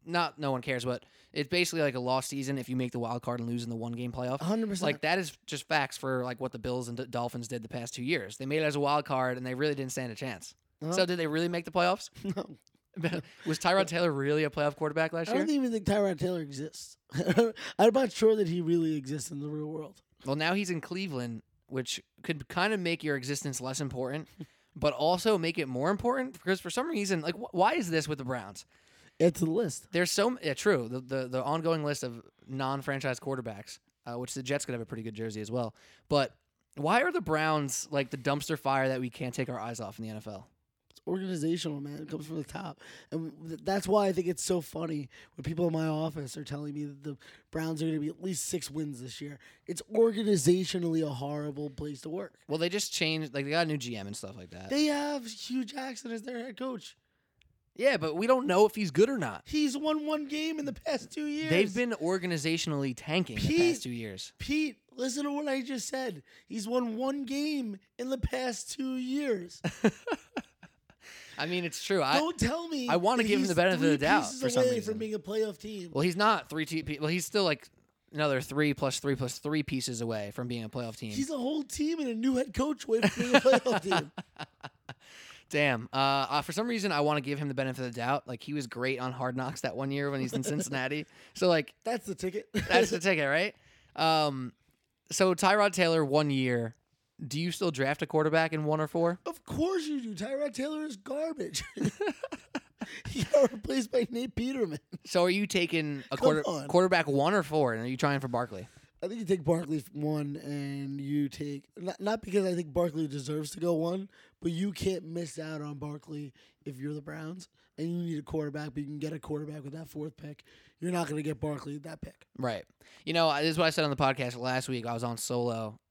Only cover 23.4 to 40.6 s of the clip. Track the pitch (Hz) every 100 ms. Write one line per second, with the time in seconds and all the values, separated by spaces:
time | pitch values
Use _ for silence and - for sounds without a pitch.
23.4 | 143 127 127 135 143 123 127 147 160 -
24.4 | 160 _ _ - 151 123 151 180 220 208
25.4 | 165 165 139 127 147 202 240 262 254 254
26.4 | 180 190 180 170 294 262 202 185 156 175
27.4 | 233 180 196 320 190 165 147 147 127 127
28.4 | 98 101 - _ _ _ - _ 165 165
29.4 | 160 165 214 - - 170 175 - 214 254
30.4 | 160 135 208 170 113 127 127 135 127 127
31.4 | 131 160 165 165 147 143 127 117 - _
32.4 | - 131 135 139 135 135 135 123 - 135
33.4 | 113 101 113 - _ _ - 120 123 -
34.4 | 127 143 - 120 117 113 113 107 113 107
35.4 | 104 120 117 - - - _ 147 131 _
36.4 | _ _ _ - 147 220 330 349 175 156
37.4 | 156 151 143 - - 147 131 139 123 147
38.4 | 143 156 135 135 135 131 127 - 127 120
39.4 | 131 123 110 117 107 104 110 107 107 98
40.4 | - _